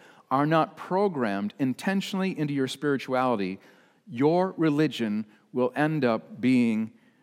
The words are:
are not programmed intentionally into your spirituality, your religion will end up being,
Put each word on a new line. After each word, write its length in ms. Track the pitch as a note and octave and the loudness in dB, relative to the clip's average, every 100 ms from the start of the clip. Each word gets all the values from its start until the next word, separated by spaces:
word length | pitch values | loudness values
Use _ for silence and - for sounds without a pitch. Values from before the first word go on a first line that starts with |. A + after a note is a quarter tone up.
| - - _ | -20 -20 _
are 140 | C3 D3 | 0 2
not 320 | D#3+ D3+ - | 2 2 -4
programmed 760 | - F#3 G#3 D3+ A#2 G2 G#2 - | -4 0 0 0 -2 -2 -4 -2
intentionally 800 | C3 B2 - G3 - F#3+ F#3+ D#3+ | -2 -2 -2 -2 -2 -2 -2 -2
into 140 | D3+ | -2
your 140 | C#3+ C3 | -2 -4
spirituality, 920 | - D3 C3+ - B2+ B2+ A#2 F#2 F#2+ - - _ _ - | -4 -2 -2 0 0 2 0 -2 -6 -14 -20 _ _ -14
your 460 | B2+ C#3+ F3 F#3 - | 0 2 2 0 0
religion 680 | D#3+ D3 D#3 A#2+ A#2 G#2+ A2 - _ | 0 2 0 0 -4 -4 -6 -14 _
will 180 | B2 B2 C3 | -2 -2 0
end 300 | D3+ D#3 B2+ | 0 2 0
up 340 | A2+ - - | 0 -4 -4
being, 520 | A#2+ B2+ A#2 A2 A2 - _ _ | 2 4 4 0 -4 -8 _ _